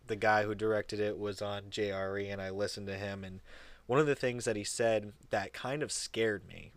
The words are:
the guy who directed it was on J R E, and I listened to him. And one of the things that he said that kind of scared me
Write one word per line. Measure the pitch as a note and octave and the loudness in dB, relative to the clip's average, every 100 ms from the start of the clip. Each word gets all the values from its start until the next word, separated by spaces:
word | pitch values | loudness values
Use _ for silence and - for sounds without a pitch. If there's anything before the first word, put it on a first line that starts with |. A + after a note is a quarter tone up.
| - | -6
the | G#2+ | 2
guy | G#2+ G#2+ | 6 6
who | G#2 | 4
directed | G#2 A2 G#2+ G2+ G#2 | 2 2 2 0 0
it | G#2 G2+ | 0 0
was | G#2 G2 | -4 -4
on | G#2 G2+ G2+ | -4 -6 -6
J | G2 G#2 | -2 0
R | F#2+ F#2+ G2 | 0 -2 -2
E, | G2+ | -4
and | G2+ | -4
I | F#2+ | -4
listened | F#2+ G2+ - G2 | -2 -2 -2 -6
to | G2 | -4
him. | G2+ G2 | -4 -6
And | F#2+ F#2 - - - - - | -8 -12 -14 -18 -18 -12 2
one | B2+ | 4
of | D3+ | 4
the | C#3 | 4
things | B2+ B2 A#2 | 0 0 0
that | G#2+ | 0
he | |
said | G2+ - A#2 A2 G#2 G2+ - | -2 2 4 4 2 -8 -4
that | A2 G2 | -2 -2
kind | - B2 D3 | -6 -4 -4
of | B2+ | -2
scared | - - - A2+ G2+ - | -4 -2 2 2 2 -4
me | F2 E2 | -16 -16